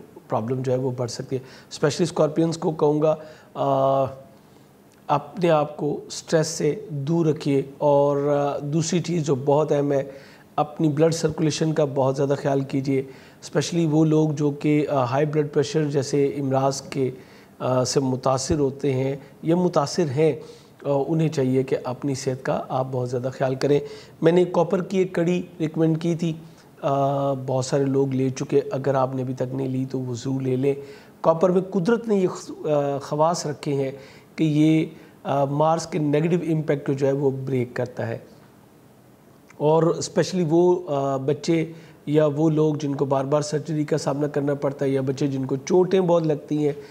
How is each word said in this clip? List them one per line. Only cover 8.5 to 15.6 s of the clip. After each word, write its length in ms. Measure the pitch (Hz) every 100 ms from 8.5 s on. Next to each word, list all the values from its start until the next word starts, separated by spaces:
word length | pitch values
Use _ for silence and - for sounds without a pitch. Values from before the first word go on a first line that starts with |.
| -
दूसरी 360 | 143 160 156 180
चीज़ 240 | 160 170
जो 120 | 147 131
बहुत 360 | 143 143 151
अहम 200 | 143 143
है, 180 | 139 135 - - - - -
अपनी 300 | 147 - 160
ब्लड 240 | 143 165
सर्कुलेशन 600 | 160 156 151 156 139 160
का 120 | 151
बहुत 300 | 147 135 131
ज़्यादा 200 | 135 139
ख्याल 280 | 139 143 139
कीजिए। 460 | 135 139 135 135 135 - - -
Especially 440 | - 156 143 170 160
वो 160 | 151
लोग 300 | 160 151 156
जो 160 | 143 147
कि, 340 | 147 151 151
अ, 100 | 139
हाई 320 | 143 123 135 151
ब्लड 260 | 151 147
प्रेशर 320 | 151